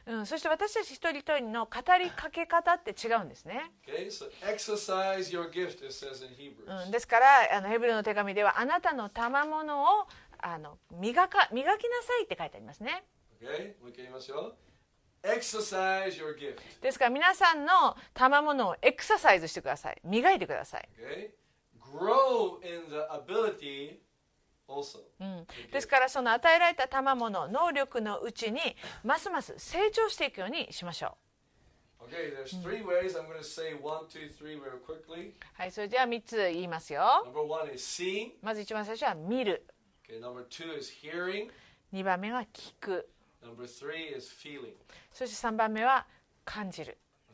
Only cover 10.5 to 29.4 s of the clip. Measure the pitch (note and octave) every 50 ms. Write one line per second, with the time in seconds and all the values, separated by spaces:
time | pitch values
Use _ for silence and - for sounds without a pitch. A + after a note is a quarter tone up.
10.5 | E3+ D#3+ D3+ D3 D3 - _ _ E3 F3 F#3+ A3+ B3 E4+ F#4 F#4 F#4+ G4+ E4+ -
11.5 | G#3+ B3 C#4 E4 G#4 G#4+ A4+ A#4+ A#4+ A#4+ A#4 - B4 A#4+ G4 - - - E3 D3+
12.5 | - G2+ A2 - D3 - G#3 B3+ E4 F#4 - _ _ _ _ _ _ _ A#2 C3
13.5 | D3+ D#3 F#3+ G3+ G3+ - A#2+ B2 B2 B2 C3 B2+ B2+ C3 - C3+ C3+ D3+ - A3+
14.5 | - _ _ _ _ _ _ _ _ _ _ _ _ _ - G3 G#3+ A#3 A#3 -
15.5 | - G#3+ G#3+ G#3 G3 F#3+ F#3+ F#3+ F#3+ F#3+ F#3+ F#3+ E3+ D#3+ D#3 D3+ D3+ - C#3+ C#3+
16.5 | - - - - - - - C4 C4 - C4 A#3+ B3 C#4+ E4 F4+ F#4+ - G4 E4+
17.5 | E4 D4+ C#4+ D#4 F#4 F4+ D4+ B3 - - - - _ - B3 C4 C#4+ C#4+ D4+ D4+
18.5 | C#4+ C4+ A3+ F#3 - - - - D4 - - - G#4+ F#4 - C#4+ - F3 D#3+ D#3+
19.5 | - F3 - C#3 C#3 - - - - - - E3+ G3 A3+ B3+ F4+ G4 G3+ F3+ D#3+
20.5 | C#3+ - - - - - - - - - - - - - G#3+ A3 - _ _ _
21.5 | _ _ _ _ _ - - C3 C#3 D#3+ F3+ G#3+ A#3+ C4+ C4+ C4 B3 A3+ G3+ F3+
22.5 | - - F#3 F3 E3+ E3+ E3 D3+ D3 D3+ D3+ D#3 D3+ D3 C#3+ D#3+ G3 A3+ A3+ G#3+
23.5 | G3+ - D3 C#3 C#3 C#3 C#3+ D3+ D#3 - _ _ _ _ _ _ _ _ _ _
24.5 | _ _ _ - C3+ C#3+ C#3+ - - - - - _ _ F#3 G3 F#3+ F3 E3 -
25.5 | - - - - - C#4 - - C#4 C4 B3+ C4 - C#4+ B3 A#3 A3+ A#3+ - E4
26.5 | E4 E4+ F4 E4+ F4 - B3+ B3+ - C4+ C4+ C#4 C4+ B3 A#3 A3+ G3+ F3+ D3 D#3
27.5 | G3+ C#4+ E4+ F4 C#4 C#4+ C#4 C4+ - A#3+ A3 G#3+ G3+ - - A#3 A3 - A3+ G#3+
28.5 | G#3+ C#4+ E4 B3 - - - - - - - A3 D4 D#4+ - G4+ F4 D4